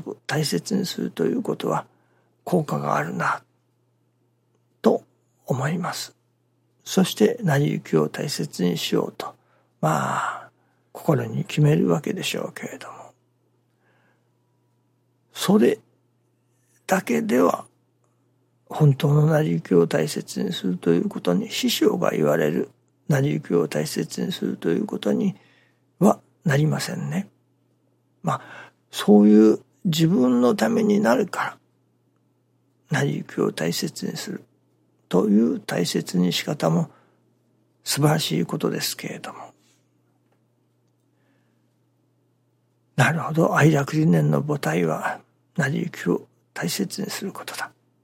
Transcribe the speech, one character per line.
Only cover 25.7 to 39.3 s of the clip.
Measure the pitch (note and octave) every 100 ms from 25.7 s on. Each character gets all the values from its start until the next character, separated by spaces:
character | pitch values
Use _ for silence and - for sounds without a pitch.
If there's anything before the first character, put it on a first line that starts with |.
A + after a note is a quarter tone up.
| _ _ _
は | G3 - _ _
な | - C#3
り | D3+
ま | C3+
せ | - -
ん | C#3+
ね。 | E3 G3+ _ _ _ _ _ _ _ _ _
ま | -
あ、 | - - - - _ _
そ | - - G#2
う | G#2+
い | G#2+ A2
う | - - _ -
自 | D#3 D#3+
分 | G#3 B3 B3
の | A#3+ -
た | A3
め | A3+
に | G#3 G#3
な | A3 B3+
る | F#3
か | -
ら、 | - - _ _ _ _ _ _ _ _ _ _ _ _ _
成 | C#3 C#3+
り | D3
行 | -
き | -
を | -
大 | - D#2+
切 | E3+ - - -
に | E3
す | -
る | - - _ _ _ _ _ _
と | - -
い | G#2
う | - -
大 | - - -
切 | F3 D#3+ F3+
に | F3+
仕 | E3 -
方 | D3+ E3+
も | E3+ D#3 - _ _ _ _ _ _ _ _
素 | - -
晴 | D3
ら | D#3
し | - -
い | -
こ | -
と | -
で | -
す | - -
け | -
れ | -
ど | -